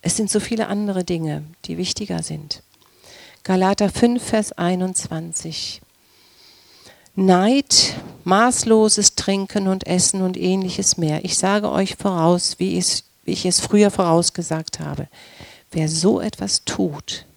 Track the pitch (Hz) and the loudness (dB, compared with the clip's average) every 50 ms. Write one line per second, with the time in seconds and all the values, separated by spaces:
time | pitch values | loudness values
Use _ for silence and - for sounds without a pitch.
0 | - 160 - - 214 196 - 208 208 - 240 220 220 - 202 202 208 202 190 185 | -2 -2 -2 0 -2 0 0 -2 -2 -2 -2 -4 -2 -2 -2 -4 -2 -2 -2 -4
1 | 180 - 175 165 160 156 147 147 151 156 170 _ - - 165 170 185 180 - - | -2 -2 -4 -4 -2 -4 -6 -6 -8 -12 -18 _ -12 -10 -6 -6 -4 -4 -4 -6
2 | 208 - 185 165 165 - 160 151 151 151 - - _ _ _ _ _ _ _ _ | -6 -6 -6 -6 -6 -6 -10 -10 -8 -10 -12 -12 _ _ _ _ _ _ _ _
3 | _ - - - - - - _ _ - 185 185 190 185 202 - 208 190 - - | _ -20 -20 -20 -20 -20 -20 _ _ 0 2 2 4 2 2 2 0 -2 2 2
4 | - 240 240 247 - - - 220 208 - - - 180 175 185 180 185 185 185 - | 2 4 2 0 -2 0 -2 -2 -2 -2 -6 -2 -2 0 0 0 -2 -2 -4 -6
5 | - - 170 160 165 170 165 - - 165 156 - - - - - - _ _ _ | -6 -6 -8 -8 -8 -8 -10 -8 -8 -8 -10 -8 -8 -10 -10 -14 -18 _ _ _
6 | _ _ _ _ _ _ _ _ - - _ _ _ _ _ _ - - - _ | _ _ _ _ _ _ _ _ -20 -20 _ _ _ _ _ _ -20 -20 -20 _
7 | _ _ _ 190 190 190 185 180 190 214 262 277 277 _ - - - - - - | _ _ _ 2 4 6 6 6 6 4 4 2 2 _ 2 2 2 2 -2 -8
8 | - - - - - 175 185 202 233 254 240 - - 226 226 220 214 214 - - | -12 -14 -18 -10 0 2 4 4 4 4 2 0 2 4 4 6 6 4 2 2
9 | 202 - - - - - 196 196 196 190 - 208 196 190 190 190 - - 180 180 | 2 0 0 0 -2 0 -2 -2 -2 -2 -4 -2 0 0 0 -2 -2 -2 0 0
10 | 180 - - 190 185 185 185 185 180 185 190 190 190 185 185 - 190 - - - | 0 0 0 0 -2 -2 -2 -2 0 0 0 0 -2 -4 -4 -2 -2 -2 0 0
11 | 165 156 151 - - 185 - - - 190 202 208 208 - 67 - 196 190 - - | 0 0 0 -2 -4 -4 -2 0 2 2 2 2 0 0 0 0 0 -2 -4 -4
12 | - 202 185 170 160 170 175 175 - - - _ 180 190 175 185 180 - - - | -4 -2 0 4 4 4 4 4 2 -4 -4 _ -2 -2 0 0 0 0 -2 -4
13 | - _ _ _ _ - 180 - - 185 175 - - - - 208 208 202 - - | -6 _ _ _ _ -6 -4 -2 -2 0 0 0 0 2 4 6 6 4 4 2
14 | 185 170 165 170 170 - _ - 170 - 160 160 160 - - - 156 147 139 143 | 2 4 4 4 4 2 _ -6 -6 -6 -6 -6 -6 -10 -10 -10 -10 -8 -8 -8
15 | 143 143 _ - - - - - - - - - _ _ - 160 156 156 160 160 | -10 -12 _ -20 -20 -20 -20 -20 -20 -20 -20 -20 _ _ -4 -2 -2 -2 -2 2
16 | 165 196 226 - - 214 - - 190 196 - - _ - - - 196 170 143 147 | 2 2 2 2 -2 -4 -6 -6 -6 -4 -4 -4 _ -4 -2 -2 -2 -2 -4 -8
17 | - - - - - _ _ | -10 -10 -12 -12 -12 _ _